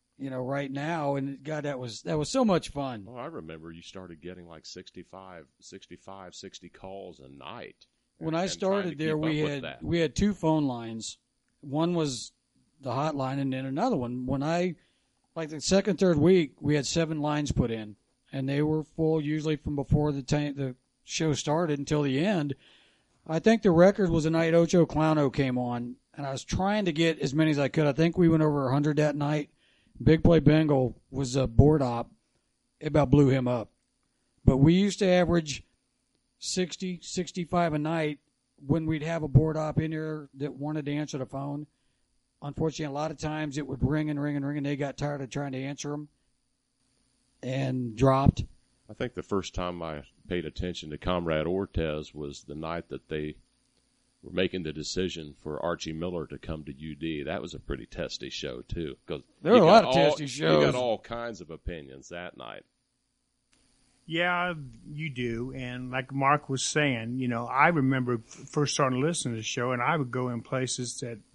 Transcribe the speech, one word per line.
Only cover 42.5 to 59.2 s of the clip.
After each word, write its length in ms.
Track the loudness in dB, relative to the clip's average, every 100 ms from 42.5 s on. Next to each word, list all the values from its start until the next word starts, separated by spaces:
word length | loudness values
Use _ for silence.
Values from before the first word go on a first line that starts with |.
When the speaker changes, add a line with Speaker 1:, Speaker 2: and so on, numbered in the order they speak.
| -2 -2 -2 -6
Speaker 1:
a 20 | -4
lot 140 | -6
of 80 | -4
times 400 | -6 -4 -4 -4
it 80 | -6
would 180 | -2
ring 280 | 0 2 0
and 100 | -2
ring 140 | -2 -2
and 80 | -4
ring, 120 | -4
and 80 | -4
they 80 | -4
got 200 | -4 -4
tired 260 | -6 -4
of 80 | -6
trying 200 | -6 -6
to 40 | -6
answer 340 | -8 -8 -8
'em 140 | -8 -10 _ _ _ _ _ _ _ _ _ _ _ _ _
and 540 | -6 -4 -2 -4 -6 2
dropped. 480 | 4 6 4 4 -6 -8 _ _ _
Speaker 2:
I 40 |
think 220 | -8 -6 -6
the 80 |
first 300 | -2 -2 -2 -4
time 260 | -6 -6
I 220 | -8 -10 -12 _ -4
paid 160 | -4 -4
attention 460 | -6 -6 -6 -10
to 60 | -8
Comrade 500 | -2 -2 0 0 0
Ortez 640 | -2 -2 -2 -2 -4 -8
was 300 | -10 -12 -12
the 120 | -14 -10
night 340 | -8 -8 -8
that 200 | -12 -8
they 260 | -6 -6 -10 _ _ _ _ _ _ _ _
were 80 | -10
making 320 | -2 -2 -2
the 80 | -6
decision 600 | -8 -8 -4 -4 -6 -14 -14
for 180 | -10 -6
Archie 300 | -4 -4 -6
Miller 320 | -8 -6 -6 -8
to 100 | -12
come 260 | -10 -10 -10
to 80 |
U 220 | -12 -12 -8
D. 280 | -6 -6
That 180 | -6 -8
was 120 | -8
a 60 | -14
pretty 260 | -10 -10 -10
testy 440 | -10 -10 -10 -12
show, 320 | -10 -10 -10
too. 360 | -10 -8 -8 -10 -12
'Cause 140 | -12